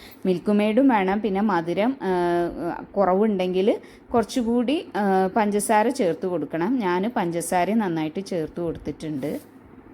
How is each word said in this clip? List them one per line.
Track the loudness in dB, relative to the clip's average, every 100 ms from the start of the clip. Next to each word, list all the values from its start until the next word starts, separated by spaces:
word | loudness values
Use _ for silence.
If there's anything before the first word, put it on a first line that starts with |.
| -20 -6
മിൽക്ക് | -2 0 2
മെയ്ഡും | 2 2 4 4
വേണം. | 4 2 0
പിന്നെ | 0 0
മധുരം, | 2 0 0 0 0 0
ആ, | -2 0 2 0 -2 -4 -8 -8 -6
കുറവുണ്ടെങ്കിൽ | 0 2 4 2 0 0 2 2 0 -4 -20 -2
കുറച്ചുകൂടി, | 0 0 -2 0 0 2 -2 -2 -2
ആ, | 2 2 2
പഞ്ചസാര | 2 2 0 2 2 2
ചേർത്ത് | 2 0 0 -2
കൊടുക്കണം. | -4 -4 -2 0 0
ഞാൻ | 0 0 0
പഞ്ചസാര | -2 -2 -2 -2 0 2
നന്നായിട്ട് | 0 0 -2 -4 -6 -6
ചേർത്ത് | -4 -4 -6
കൊടുത്തിട്ടുണ്ട്. | -6 -6 -10 -10 -8 -6 -6 -8 -12 -20 -20 -20 -18